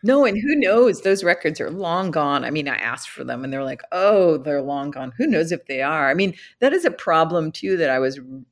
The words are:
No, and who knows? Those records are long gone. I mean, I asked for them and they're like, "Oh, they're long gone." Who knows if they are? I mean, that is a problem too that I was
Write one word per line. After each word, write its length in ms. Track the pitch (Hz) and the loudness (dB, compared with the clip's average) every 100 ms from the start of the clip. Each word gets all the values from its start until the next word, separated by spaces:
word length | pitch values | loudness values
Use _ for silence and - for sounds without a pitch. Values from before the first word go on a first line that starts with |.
No, 220 | 202 277 262 | 2 4 4
and 120 | 202 | 2
who 180 | 254 302 | 0 0
knows? 460 | 208 220 247 180 | 4 4 4 2
Those 220 | 190 196 | 0 0
records 380 | 175 180 160 160 | 2 0 -2 -4
are 80 | 127 | -8
long 420 | 175 185 170 190 | -6 -4 -2 -2
gone. 320 | 156 143 143 | 0 0 0
I 60 | 123 | -2
mean, 180 | 151 143 | -4 -4
I 80 | 127 | -4
asked 340 | 117 123 - | -6 -8 -12
for 140 | - | -12
them 200 | 127 123 | -8 -8
and 100 | 131 | -6
they're 100 | 135 | -6
like, 180 | 135 139 - | -6 -8 -8
"Oh, 460 | 180 196 214 180 151 | 0 2 4 4 2
they're 240 | 139 143 | 0 -4
long 300 | 139 143 143 | -2 -6 -6
gone." 220 | 139 131 120 | -8 -12 -4
Who 100 | 294 | 0
knows 240 | 196 165 | 2 0
if 140 | 170 - | -4 -6
they 140 | 135 | -4
are? 280 | 139 156 139 | -2 0 2
I 40 | |
mean, 200 | 147 196 170 - _ | 2 0 -2 -16 _
that 140 | 254 | 2
is 120 | 359 339 | 2 0
a 60 | |
problem 600 | - - 160 160 170 156 | -2 0 2 4 2 -2
too 260 | - 190 190 | -6 -2 0
that 120 | 151 | 2
I 100 | 131 | 2
was 200 | 131 135 127 131 131 | 0 -4 -14 -18 -20